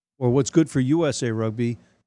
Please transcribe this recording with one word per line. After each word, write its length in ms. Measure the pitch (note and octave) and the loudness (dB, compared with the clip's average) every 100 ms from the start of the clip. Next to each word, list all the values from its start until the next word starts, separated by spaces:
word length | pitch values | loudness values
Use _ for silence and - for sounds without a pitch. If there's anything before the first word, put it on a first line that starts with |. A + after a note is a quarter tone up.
| _ - | _ -2
or 120 | B2 | 0
what's 200 | C3 C3 | 2 2
good 200 | E3 D#3 | 2 2
for 100 | C#3 | 0
U 260 | B2+ E3 D#3 | 0 0 0
S 160 | - | -2
A 120 | B2 | -4
rugby 440 | A2 A2 A2 A#2+ A2+ _ _ | -2 -4 -2 -4 -4 _ _